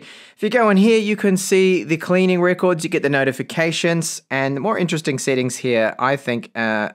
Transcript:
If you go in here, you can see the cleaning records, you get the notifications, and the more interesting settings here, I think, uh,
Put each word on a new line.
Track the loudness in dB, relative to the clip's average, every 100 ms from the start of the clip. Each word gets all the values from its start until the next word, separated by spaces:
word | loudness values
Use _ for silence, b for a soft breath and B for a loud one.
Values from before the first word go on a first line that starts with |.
| B B B B
If |
you | -2
go | 2 4
in | 4
here, | 6 4
you | 2 0
can | 0 0
see | 2 2 4 2
the | 0 -4
cleaning | 0 2 2 2
records, | 2 2 0 0
you | -2
get | -2
the | 0
notifications, | 0 0 -2 -6 -2 -2 0 0 0 -4 -8 -6
and | -4 -2 -2
the |
more | -2 -2
interesting | -2 -2 -4 -4
settings | -2 0 -2 -4
here, | -2 0 0 -2
I | -2 -2
think, | -4 -6 -6
uh, | -6 -4 -2 -4